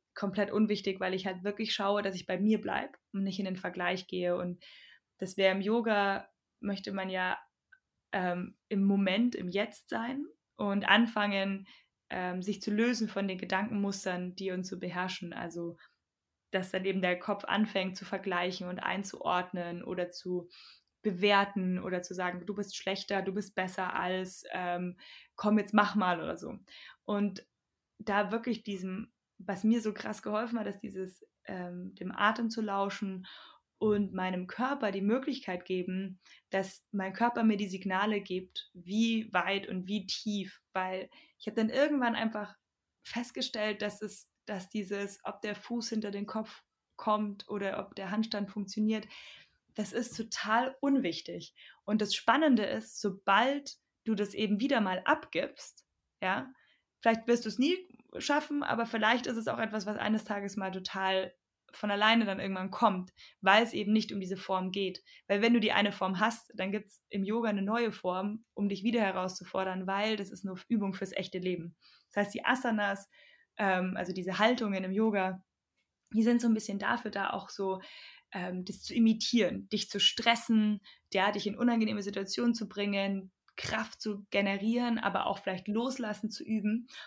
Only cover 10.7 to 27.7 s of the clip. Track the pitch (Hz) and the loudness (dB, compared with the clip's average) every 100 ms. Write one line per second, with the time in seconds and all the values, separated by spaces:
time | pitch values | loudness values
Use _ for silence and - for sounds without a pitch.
10.7 | 196 - 208 226 214 208 196 196 196 190 | 2 6 8 6 2 0 0 0 -4 -8
11.7 | - _ _ _ - 180 180 185 202 - | -20 _ _ _ -4 -2 -2 -2 -2 0
12.7 | 208 240 226 220 - 196 185 185 190 214 | 2 4 2 0 0 -2 -2 -2 0 0
13.7 | 208 196 196 196 180 180 180 190 180 185 | 0 -2 -2 -2 -2 -4 -4 -4 -4 -4
14.7 | 180 180 175 185 180 175 - 170 170 170 | -6 -6 -4 -4 -4 -8 -8 -8 -6 -8
15.7 | 165 - _ _ _ _ _ _ 190 185 | -10 -20 _ _ _ _ _ _ -4 -2
16.7 | 190 190 190 180 180 - 196 - 208 214 | -2 0 0 2 0 -2 -4 0 2 2
17.7 | 196 185 185 - 190 190 175 180 185 180 | 2 -2 -4 -6 -6 -2 0 0 -2 -6
18.7 | 185 - 190 196 - 160 180 180 180 170 | -6 -4 -4 -6 -4 0 0 0 -4 -6
19.7 | 170 - 180 175 - 180 180 170 - - | -6 -6 -4 -4 -6 -6 -6 -6 -18 -20
20.7 | - _ _ 214 175 202 202 196 202 185 | -20 _ _ -4 2 6 6 4 0 0
21.7 | 180 - 180 180 180 180 180 175 202 202 | 0 -2 -4 -4 -4 -4 -4 -6 -6 -6
22.7 | - - 196 - 196 190 190 202 - 185 | -6 -4 -4 -2 -2 0 -4 -4 -4 -4
23.7 | 185 180 - 180 185 185 - - 180 180 | -2 -2 0 0 -2 -2 -8 -8 -4 -2
24.7 | 175 180 180 - - - - 214 214 202 | -2 -4 -6 -18 -20 -20 -2 4 4 4
25.7 | 208 208 214 180 165 160 160 151 - - | 4 4 4 2 2 -2 -6 -8 -12 -16
26.7 | - - - - 208 139 185 - _ _ | -20 -20 -14 -2 0 0 -2 -16 _ _